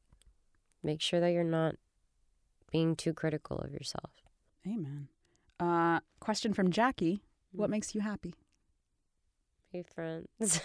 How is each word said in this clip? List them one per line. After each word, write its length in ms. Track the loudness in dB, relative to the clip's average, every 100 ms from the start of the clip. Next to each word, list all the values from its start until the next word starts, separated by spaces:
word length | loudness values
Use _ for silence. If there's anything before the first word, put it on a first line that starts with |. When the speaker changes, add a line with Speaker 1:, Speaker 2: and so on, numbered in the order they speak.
| _ _ -20 _ _ _ _ _
Speaker 1:
make 200 | -4 -2
sure 180 | 2 4
that 100 | 4
you're 140 | 4
not 320 | 4 4 2 0 _ _ _ _ _ _ _ _ _
being 240 | 2 2 2
too 180 | -2
critical 440 | -2 -2 -2 -4 -6
of 140 | -6
yourself. 380 | -8 -8 -8 -10 _ _ _ _ _ -8
Speaker 2:
Amen. 440 | -6 -6 -8 -12 _ _ _ _ -4
Uh, 400 | 0 2 4 2 -2 -10
question 340 | -4 -2 0
from 180 | 2 2
Jackie. 500 | 4 2 2 0 0 _ _ _
"What 160 | -2 0
Speaker 1:
Mm. 40 |
Speaker 2:
makes 220 | 0 -2
you 80 | -4
happy?" 320 | -4 -6 -10 -14 _ _ _ _ _ _ _ _ _ _ _ _ _
Speaker 1:
Hey, 140 | -12
friends. 800 | -12 -8 -8 -8 -10 -4 0 0